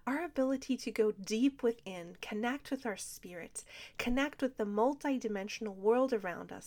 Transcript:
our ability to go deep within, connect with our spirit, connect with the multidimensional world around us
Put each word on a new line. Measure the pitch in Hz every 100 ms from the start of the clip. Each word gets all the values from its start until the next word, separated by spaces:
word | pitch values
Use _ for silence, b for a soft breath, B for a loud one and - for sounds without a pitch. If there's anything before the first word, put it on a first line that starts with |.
| 247
our | 285
ability | 339 277 262 262 - 247
to | 247
go | 214 214
deep | 208 190 220 269 277
within, | 233 233 196 180 170 180
connect | - 208 240 285 -
with | 269
our | 240 190
spirit, | - - 185 175 - - - B B -
connect | 247 254 285 -
with | 262 -
the | 208
multidimensional | 208 247 277 285 262 226 202 208 - 214
world | 190 208 240 262
around | 220 185 165 170
us | -